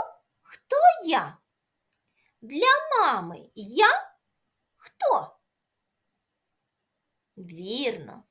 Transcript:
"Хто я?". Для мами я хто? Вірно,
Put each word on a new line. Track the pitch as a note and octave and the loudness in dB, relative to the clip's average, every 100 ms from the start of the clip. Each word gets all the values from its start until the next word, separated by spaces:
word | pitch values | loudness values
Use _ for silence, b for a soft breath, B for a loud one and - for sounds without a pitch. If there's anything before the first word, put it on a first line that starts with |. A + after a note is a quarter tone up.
| - - _ _ | -2 -12 _ _
"Хто | - - _ C#5+ F5+ D#5+ | -20 -20 _ 4 6 4
я?". | E4+ D4 - - _ _ _ _ _ _ _ _ _ _ | 0 -2 -2 -10 _ _ _ _ _ _ _ _ _ _
Для | A3+ D4 B4 C#5+ D#5 B4+ | -12 0 2 2 2 0
мами | E4+ A3 E3+ F3 - | 2 0 -6 -12 -18
я | - G3+ C4 G#4+ D#5+ - _ _ _ _ _ _ _ | -16 -6 4 4 4 -4 _ _ _ _ _ _ _
хто? | - - D#5 - - - _ _ _ _ _ _ _ _ _ _ _ _ _ _ _ _ _ _ _ - | -20 -4 -2 -2 -4 -16 _ _ _ _ _ _ _ _ _ _ _ _ _ _ _ _ _ _ _ -20
Вірно, | F3 E3 F#3+ B3 C4 F#3+ G3+ - _ | -20 -16 -8 -4 -4 -6 -12 -20 _